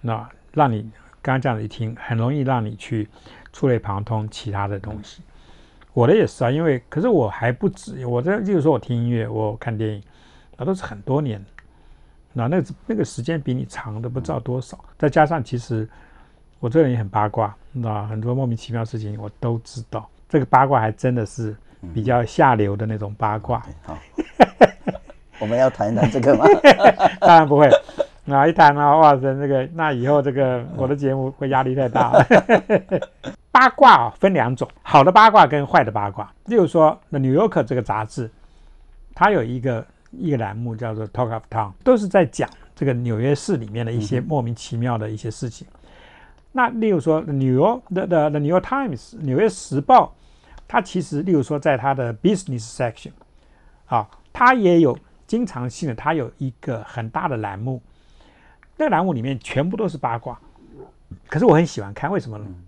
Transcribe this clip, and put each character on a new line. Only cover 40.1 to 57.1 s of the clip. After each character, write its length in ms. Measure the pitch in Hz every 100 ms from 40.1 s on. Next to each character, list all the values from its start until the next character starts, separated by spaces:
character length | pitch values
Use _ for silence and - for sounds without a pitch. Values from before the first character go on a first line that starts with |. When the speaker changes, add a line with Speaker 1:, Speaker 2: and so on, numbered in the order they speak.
Speaker 1:
一 180 | - 175
个 60 | 139
栏 200 | 107 104
目 200 | 120 113
叫 180 | 120
做 140 | 110 107
Talk 240 | - 123
of 100 | 113 -
Town， 220 | 117 104 92
都 140 | - 247
是 100 | 208
在 180 | 196
讲 240 | 160 - 135 - - -
这 100 | 139
个 60 |
纽 260 | 123 120 110
约 160 | 123
市 220 | 143 - 165
里 120 | 110
面 160 | 110
的 60 | 113
一 100 | 117
些 200 | 107 127
莫 200 | - 151
名 140 | 117
其 220 | 117 - 117
妙 200 | 120 120
的 140 | 107
一 60 | 107
些 120 | 113
事 220 | - 131
情。 160 | - -
Speaker 2:
嗯 60 |
哼。 40 | _ - - - - - _ _
Speaker 1:
那 160 | 262 240
例 200 | 233 220
如 120 | 180
说， 200 | 143 156
纽 320 | 165 139 135
约， 280 | 127 175 240 -
The，The，The 500 | 185 190 175 151 147
New 180 | 147 180
York 40 |
Times 560 | 185 269 262 127 - -
《纽 200 | 151 131
约 100 | 220
时 320 | - - 135
报》， 340 | 143 254 175 - _ _ _ - -
它 120 | -
其 220 | 190 185
实， 200 | 156 143
例 100 | 180
如 100 | 165
说， 160 | 131 147
在 180 | 156 135
它 160 | 123
的 220 | 135 123
business 580 | 110 175 196 - 127 113
section， 380 | - 123 - - - _ _ _ _ _ _ _
啊， 220 | 120 104 - _
它 220 | - 247
也 240 | 262 190 175
有 160 | 151 143 _ _ _
经 180 | 220
常 240 | 240 127 123
性 200 | - 160
的， 60 | 113
它 180 | 147
有 160 | 160 113 -
一 160 | 135 117
个 240 | - 113
很 260 | 104 - 113